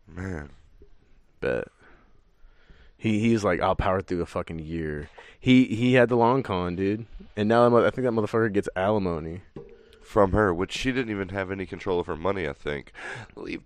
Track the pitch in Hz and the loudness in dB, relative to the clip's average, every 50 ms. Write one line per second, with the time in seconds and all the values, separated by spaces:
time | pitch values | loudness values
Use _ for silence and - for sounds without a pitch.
0 | _ - 80 87 92 95 90 78 73 71 71 - - - - - - - - - | _ -18 -12 -10 -8 -8 -8 -8 -10 -12 -18 -20 -20 -20 -20 -20 -20 -20 -20 -20
1 | _ _ - _ _ _ _ - - 65 62 57 50 - _ _ - - - - | _ _ -20 _ _ _ _ -6 -4 -4 -4 -4 -6 -8 _ _ -20 -20 -20 -20
2 | _ _ _ - _ _ _ _ - - - _ - - - - - - - - | _ _ _ -20 _ _ _ _ -20 -20 -20 _ -20 -20 -20 -20 -20 -20 -12 -6
3 | - 113 104 104 110 117 117 110 98 98 87 - - 95 92 - - 101 92 98 | -2 0 0 2 2 2 2 2 2 0 0 0 0 0 0 0 0 -2 -2 -2
4 | 92 - 92 85 82 - - 90 85 - 82 80 78 78 82 82 80 76 76 73 | -2 -4 -4 -4 -4 -4 -6 -8 -8 -8 -10 -10 -8 -8 -6 -6 -6 -6 -6 -8
5 | 73 - - - - - - - - 127 127 127 127 - 107 107 123 127 127 127 | -10 -12 -16 -20 -20 -20 -14 -4 2 6 6 6 6 4 0 0 2 4 6 6
6 | 120 117 123 117 117 117 127 135 120 - 98 92 90 90 87 90 95 98 107 110 | 4 4 4 4 4 4 4 2 0 -2 -2 -2 -2 -2 -2 0 0 0 0 -2
7 | 113 - - - - - - 107 104 107 113 117 120 120 120 117 85 104 - 135 | -6 -12 -16 -18 -18 -10 -4 -2 0 4 4 6 6 6 6 6 4 4 2 0
8 | 127 127 110 113 104 - - 113 113 110 95 101 - - - 90 95 104 107 107 | -2 0 0 0 -2 0 0 0 0 2 0 -2 -2 -2 -2 -2 0 0 0 0
9 | 95 90 82 78 78 80 85 92 - - - - - - - - - - - - | 0 -2 -4 -4 -6 -8 -10 -12 -14 -16 -18 -18 -18 -18 -20 -20 -20 -20 -20 -20
10 | - - - 110 101 95 90 104 107 98 85 82 95 - - - - 131 123 131 | -10 -2 2 4 4 4 6 4 4 4 2 0 -2 -4 -4 -4 -4 -2 -2 -2
11 | 123 110 104 98 98 87 98 98 95 90 95 98 92 - 98 85 - 101 90 87 | -2 -4 -4 -6 -6 -4 -4 -6 -4 -4 -4 -6 -8 -8 -10 -8 -4 -2 0 0
12 | 85 - 82 76 82 92 101 95 82 71 69 - - 76 73 69 - - - - | -2 -2 -6 -4 -2 -4 -2 -2 -4 -6 -6 -8 -6 -6 -6 -6 -8 -12 -18 -16
13 | - - - 120 113 - - - - - 85 - - | -14 -14 -12 -14 -14 -16 -16 -14 -12 -10 -12 -12 -8